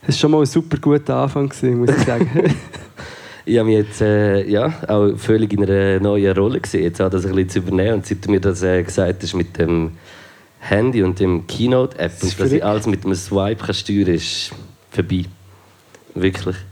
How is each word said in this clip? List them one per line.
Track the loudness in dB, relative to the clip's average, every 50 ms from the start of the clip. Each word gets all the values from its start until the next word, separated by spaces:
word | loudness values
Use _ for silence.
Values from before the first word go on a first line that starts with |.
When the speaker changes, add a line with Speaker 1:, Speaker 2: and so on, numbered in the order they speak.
| 0
Speaker 1:
Das | -2 0
war | 2
schon | 4 4
mal | 4 4
ein | 4
super | 4 2 0 0 0 -6
guter | 0 2 2 2 2 2 0 -2
Anfang | 0 0 0 0 -2 -2 -2
gewesen, | -2 -2 0 0 2 2
muss | 2 2
ich | 2 2 2
sagen. | 0 2 2 0 2
Speaker 2:
<laughs> | 2 2 2 2 0 -2 -6 -14 -16 -18 -18 -18 -18 -18 -18 -18 -18 -18 -20 -20 -20 -12 -2
Ich | 2 2
habe | 4 4
mich | 4 4
jetzt, | 2 2 0 -2 0
äh, | 2 2 4 4 4 2 2 0 2 2
ja, | 0 2 2 0 -2 -4 -2
auch | 0 2 4 4 2 2
völlig | 0 0 2 2 2 2 0
in | 0 0 2
einer | 2 2 2 2 2 2 2
neuen | 2 2 2 2 2 2 2
Rolle | 2 2 0 0 -2
gesehen, | -6 -2 -2 0 0
jetzt | 0 0 0
auch | 0 0
das | 0 0 -2
ein | 0 0
bisschen | 0 0 0
zu | -2 -4
übernehmen. | -2 0 0 0 2 2 0
Und | -2 -2
seit | -4 -6 -6 0
du | 0
mir | 0 2
das, | 2 0 0 0 0
äh, | 0 2 0 0
gesagt | -2 -2 -2 0 0 -2 -4
hast | -6 -6 -4
mit | -4 -4 -4 -2
dem | -2 0 0 0 0 0 -4 -8 -14 -20 -20 -20 -20 -20 -20 -20 -20 -20 _ _ _
Handy | -4 -2 0 2 2 2 2 2 2
und | 0 2 0
dem | 0 2 2 0 -2
Keynote-App | -6 -4 -2 0 2 2 2 2 0 -4 -6 -6 -6 -4
Speaker 1:
Das | -4 -4
ist |
Speaker 2:
und | -4 -2 -2
dass | 0 0 0
ich | 0
Speaker 1:
verrückt. | 0
Speaker 2:
alles | 0 -2 0 0
mit | -2 -2 -2 -2
einem | -4 -4
Swipe | -4 -4 -2 -2 0 0 0 -2 -4 -4
kann | -6 -6
steuern, | -6 -4 -2 0 2 2
ist | 2 2 0 -2 -4 -6 -8 -8 -10 -12 -16 -18 -20 -20 _ _ _
vorbei. | -4 -4 -2 -2 -2 -4 -4 -6 -12 _ -20 -20 -20 -20 _ _ _ _ _ _ -20 -20 _ -12 -6
Wirklich. | 0 0 0 0 -2 -6 -6 -6 -8 -12 -18